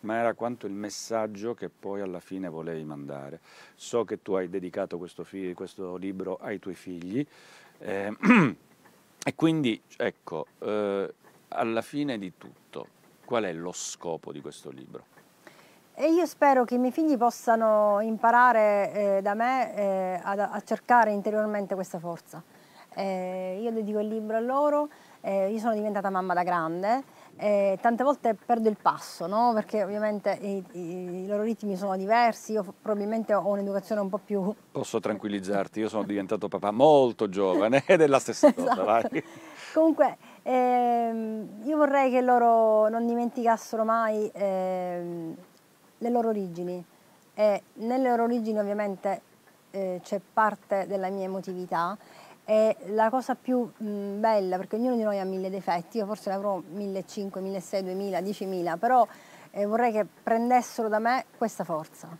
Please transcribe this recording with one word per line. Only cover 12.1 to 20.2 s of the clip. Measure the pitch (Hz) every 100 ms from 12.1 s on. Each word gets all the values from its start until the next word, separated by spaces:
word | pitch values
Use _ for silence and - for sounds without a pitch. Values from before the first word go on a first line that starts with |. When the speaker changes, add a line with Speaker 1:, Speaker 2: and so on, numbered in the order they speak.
| 113
Speaker 1:
di | 95 -
tutto, | - - _ - - _ _ _ -
qual | 120
è | 101
lo | 82 87
scopo | - - - 87 80 -
di | 73
questo | 73 - 76
libro? | 65 64 - _ - _ _ - - - _ _ -
Speaker 2:
E | 294
io | 330 330
spero | - 285 262 240
che | 247
i |
miei | 254
figli | 254 311 262
possano | 240 - - 226 220 214 208 202
imparare, | 226 220 233 240 247 226 214 202 196
eh, | 202 202 196
da | 202
me, | 208 233 262 233 202
eh, | 196 190 185 180